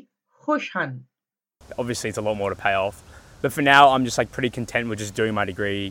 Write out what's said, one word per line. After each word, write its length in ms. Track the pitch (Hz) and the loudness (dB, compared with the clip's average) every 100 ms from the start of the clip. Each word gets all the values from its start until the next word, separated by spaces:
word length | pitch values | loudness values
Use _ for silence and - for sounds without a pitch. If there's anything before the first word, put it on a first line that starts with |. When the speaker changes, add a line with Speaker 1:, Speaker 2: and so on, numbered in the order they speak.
| 294 _ _ _ | -12 _ _ _
Speaker 1:
ਖੁਸ਼ 300 | - 302 - 185 | -4 -4 -4 -6
ਹਨ। 220 | 147 127 - _ _ _ _ _ - - | -6 -8 -16 _ _ _ _ _ -18 -8
Speaker 2:
Obviously, 300 | 123 113 113 | -6 -4 -6
it's 120 | 104 | -4
a 40 | 107 | -4
lot 100 | 104 | -2
more 140 | 98 | -2
to 60 | 92 | -2
pay 160 | 101 98 | -2 0
off, 240 | 98 - - - - - | -2 -4 -20 -20 -20 -6
but 100 | 139 156 | -4 0
for 80 | 143 | 6
now, 160 | 139 143 | 10 10
I'm 160 | 131 123 | 8 0
just, 140 | 123 | -2
like, 100 | 113 - | -4 -2
pretty 140 | 123 | -4
content 360 | 123 113 120 117 | -4 -6 -4 -4
with 100 | 107 | -6
just 160 | 104 101 | -6 -2
doing 180 | 110 107 | -2 0
my 80 | 98 | -2
degree, 320 | 92 104 101 98 | -2 -4 -4 -8